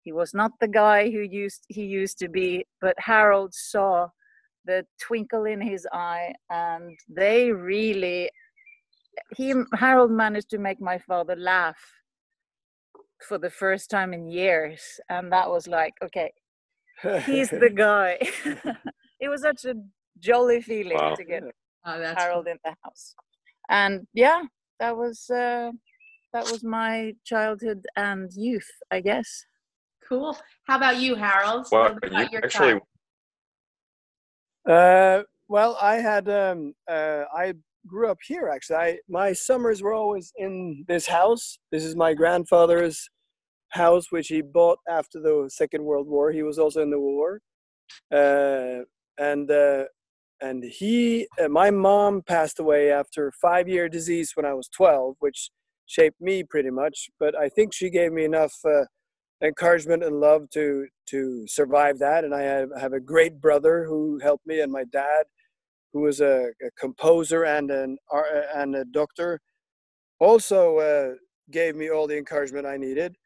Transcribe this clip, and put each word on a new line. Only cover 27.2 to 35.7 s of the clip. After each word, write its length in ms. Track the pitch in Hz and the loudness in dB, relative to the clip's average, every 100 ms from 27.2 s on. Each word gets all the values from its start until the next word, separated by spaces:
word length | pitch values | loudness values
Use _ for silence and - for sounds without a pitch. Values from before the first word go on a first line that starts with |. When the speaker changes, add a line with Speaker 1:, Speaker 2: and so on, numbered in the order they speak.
Speaker 1:
childhood 640 | - 226 214 214 233 196 - - | -6 -2 -2 -4 -6 -8 -8 -6
and 360 | 202 196 185 | -4 -6 -10
youth, 360 | 185 226 220 - - - | -6 -4 -4 -8 -20 -8
I 80 | 190 | -4
guess. 440 | 185 247 220 - _ _ _ _ _ _ _ | -2 -2 -6 -16 _ _ _ _ _ _ _
Speaker 4:
Cool. 300 | 254 302 285 - _ - | -6 -6 -10 -16 _ -2
How 100 | 269 | 2
about 200 | 262 247 | 2 0
you, 180 | 262 233 | -2 -2
Harold? 500 | 208 196 202 240 247 | 0 0 0 -4 2
A 40 | |
Speaker 3:
Well, 120 | 110 113 | 4 4
Speaker 4:
little 140 | 104 | 0
bit 100 | 95 | -6
Speaker 3:
you 60 | 95 | -4
Speaker 4:
about 120 | 120 | -4
your 140 | - 123 | -4 -4
Speaker 3:
actually 280 | 208 139 | 2 2
Speaker 4:
child. 80 | 104 _ _ _ _ _ _ _ _ _ _ _ _ _ _ _ _ _ _ - | 2 _ _ _ _ _ _ _ _ _ _ _ _ _ _ _ _ _ _ 4
Speaker 2:
Uh, 560 | 170 180 185 190 190 202 _ _ | 8 8 8 6 4 -2 _ _
well, 300 | 208 226 | 2 2